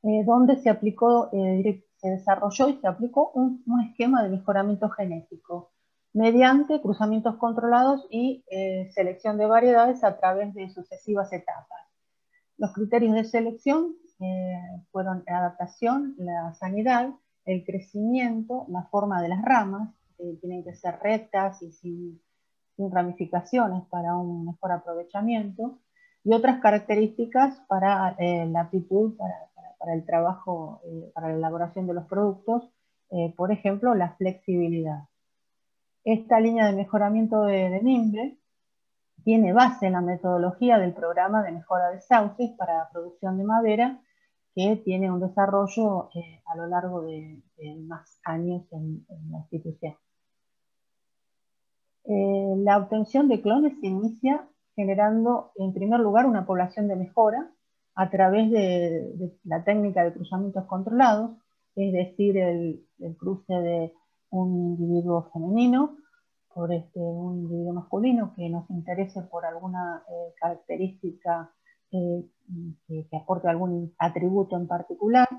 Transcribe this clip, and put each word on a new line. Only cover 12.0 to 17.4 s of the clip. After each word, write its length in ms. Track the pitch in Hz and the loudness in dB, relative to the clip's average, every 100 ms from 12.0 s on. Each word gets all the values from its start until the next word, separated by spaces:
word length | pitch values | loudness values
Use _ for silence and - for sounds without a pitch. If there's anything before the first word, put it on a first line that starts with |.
| _ _ _ _ _ - | _ _ _ _ _ -8
Los 140 | 208 | -8
criterios 420 | 202 214 233 226 | -4 0 2 4
de 100 | 220 | 2
selección, 680 | 226 233 226 226 277 311 339 320 _ _ | 2 -2 -2 -4 0 0 0 -6 _ _
eh, 400 | 185 185 185 180 180 180 _ | -8 -6 -6 -8 -10 -16 _
fueron 320 | 190 185 185 180 | -6 -4 -6 -4
la 120 | 180 | -2
adaptación, 760 | 175 175 233 _ 233 269 285 277 | -2 -4 -12 _ -2 0 -4 -8
la 360 | 180 170 165 | -6 -6 -6
sanidad, 560 | 160 185 202 233 240 254 277 _ _ | -8 -6 -2 0 0 -2 -8 _ _